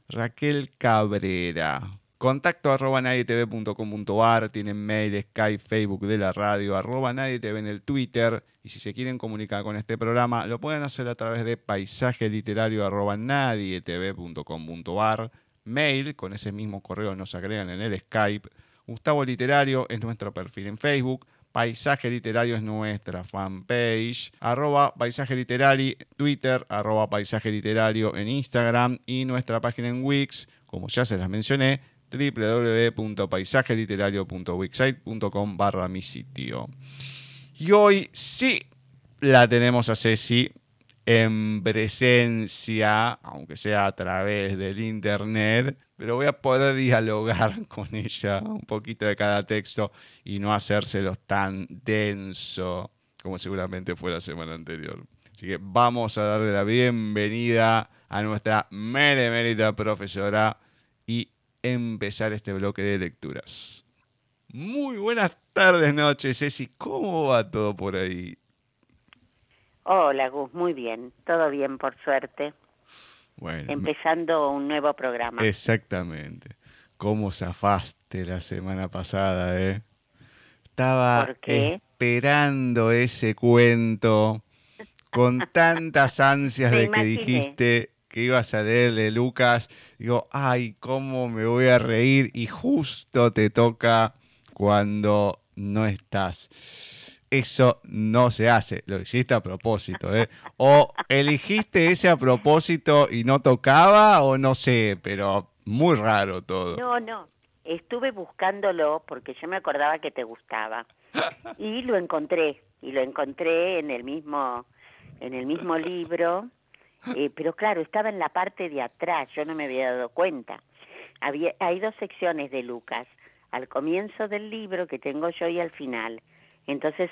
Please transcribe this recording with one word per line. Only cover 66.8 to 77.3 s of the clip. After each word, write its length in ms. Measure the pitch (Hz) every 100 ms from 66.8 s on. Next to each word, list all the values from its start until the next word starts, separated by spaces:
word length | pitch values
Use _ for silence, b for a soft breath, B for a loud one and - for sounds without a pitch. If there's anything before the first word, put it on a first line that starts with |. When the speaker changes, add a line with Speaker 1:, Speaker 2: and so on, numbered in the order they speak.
| - 269 214 165 143
Speaker 1:
va 240 | 123 104
todo 260 | 107 104 95
por 200 | 98 92
ahí? 420 | 92 90 90 - _ _ _ _ _ _ _ _ _ _ _ _ _ _
Speaker 2:
Hola, 480 | 175 190 151 135 131
Gus. 240 | 139 135
Muy 180 | 170 175
bien. 400 | 139 117 113 123 _ -
Todo 240 | 165 156
bien, 260 | 143 135 135
por 180 | 135 -
suerte. 520 | - 135 139 - 147 - _ _ _ b b b b -
Speaker 1:
Bueno, 280 | 82 80 73
me 60 |
Speaker 2:
Empezando 760 | 143 95 151 165 165 160 160 143
un 200 | 143 143
nuevo 260 | 151 147
programa. 520 | - 127 120 117 117 110
Speaker 1:
Exactamente. 1120 | 98 - 110 - 95 87 78 73 82 - - b b b -
¿Cómo 340 | 101 107 101